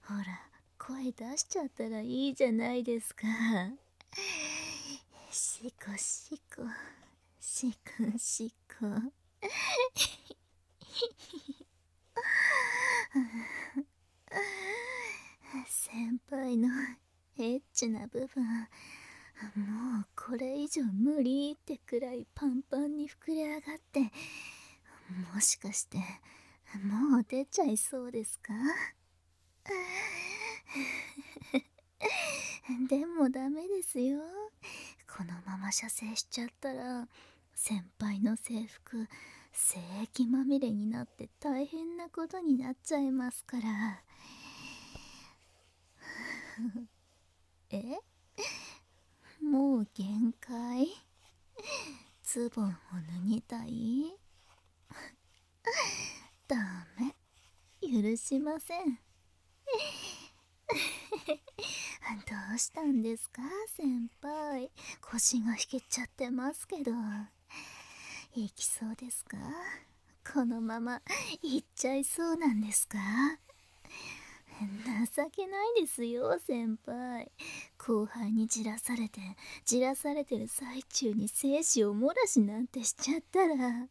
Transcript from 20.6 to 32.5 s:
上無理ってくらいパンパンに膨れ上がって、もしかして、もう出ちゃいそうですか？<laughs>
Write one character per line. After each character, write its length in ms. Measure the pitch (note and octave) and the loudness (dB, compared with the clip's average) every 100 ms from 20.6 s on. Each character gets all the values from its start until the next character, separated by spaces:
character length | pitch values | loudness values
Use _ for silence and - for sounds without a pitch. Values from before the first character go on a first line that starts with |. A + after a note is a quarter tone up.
| D4 | 0
上 140 | D#4+ | 2
無 380 | A#3 G3 B3+ D4+ | 2 4 4 6
理 320 | B3 C4+ C#4+ | 4 4 0
っ 40 | D4 | -4
て 200 | - C#4 | -8 -8
く 200 | - A#3+ | -2 -2
ら 140 | B3+ | -2
い 120 | B3 - | -6 -8
パ 120 | - C#4+ | -2 2
ン 160 | B3+ | 2
パ 140 | - C4+ | 0 0
ン 180 | D4 D4+ | 0 0
に 140 | D4 | -4
膨 260 | - - D#4 | -6 -2 0
れ 200 | D4+ D4+ | 0 -4
上 60 | |
が 140 | D4 D#4 | -6 -10
っ 40 | |
て、 300 | _ C#4 A#3 - - - - - - - - - - F#3 F3 | _ 2 2 0 -12 -12 -14 -16 -20 -20 -20 -20 -10 -6 -4
も 80 | G3 | 2
し 180 | - - | 4 4
か 140 | G3 | -2
し 100 | - - | -4 -2
て、 120 | F#3+ F3+ G3 - - - - - G3+ | -4 -4 -8 -18 -20 -20 -20 -12 -4
も 340 | G3 G#3 C#4+ B3 | 0 4 8 6
う 40 | |
出 220 | A3 B3+ C#4 | 6 -2 0
ち 160 | - | 4
ゃ 40 | D4 | 4
い 100 | G#3+ | 4
そ 280 | - C4 B3 | 0 -4 -4
う 60 | |
で 120 | A#3 | -4
す 160 | A3 - | -4 -6
か？ 140 | - G#3+ | -6 0
<laughs> 80 | C4+ - - - _ _ _ _ _ _ - F#4+ F4+ F#4+ G4 - G4+ F#4+ A4 A4 - C#4 C4 C4 - - - - - C4+ - - _ _ G#4+ - D#5+ C#5 - | 2 2 -2 -6 _ _ _ _ _ _ -6 -4 -4 -4 -4 -4 -6 -6 -6 -8 -8 -4 -2 -4 -6 -12 -16 -16 0 0 0 -20 _ _ 0 0 -2 -2 -6